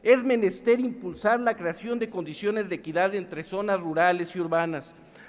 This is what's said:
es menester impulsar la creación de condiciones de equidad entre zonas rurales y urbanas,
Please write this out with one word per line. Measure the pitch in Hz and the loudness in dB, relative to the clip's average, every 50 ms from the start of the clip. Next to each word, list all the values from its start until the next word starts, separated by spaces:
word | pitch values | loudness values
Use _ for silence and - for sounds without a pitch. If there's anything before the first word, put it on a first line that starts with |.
| - | 4
es | 214 247 262 240 | 6 6 6 6
menester | 269 254 233 214 185 185 - - 233 233 247 | 2 2 4 2 2 0 0 2 2 4 4
impulsar | 254 247 - - - 180 165 - - 208 226 240 | 2 -2 -4 -6 -10 -10 -10 -2 2 2 2 4
la | 247 233 220 | 2 0 0
creación | 220 180 170 170 - 185 226 240 240 | 0 -2 -4 -4 -4 -6 -6 -4 -4
de | 226 220 | -4 -4
condiciones | 220 185 170 151 151 - 202 202 214 220 208 185 | -4 -8 -8 -8 -8 -4 -2 -2 -2 -2 -2 -4
de | 180 | -6
equidad | 151 - 160 156 170 180 190 196 | -8 -6 -4 0 2 2 2 0
entre | 202 180 - 165 151 160 | -2 -6 -6 -10 -12 -10
zonas | - - 190 208 208 196 190 | -8 -6 -6 -2 0 -2 -2
rurales | 175 165 156 160 170 180 180 180 175 170 - | -2 -2 0 4 4 4 4 2 -2 -6 -4
y | 180 | -4
urbanas, | 170 165 165 165 170 165 165 143 135 - - - - - - - - | -4 0 0 0 0 0 -2 -6 -8 -10 -18 -20 -20 -20 -20 -20 -20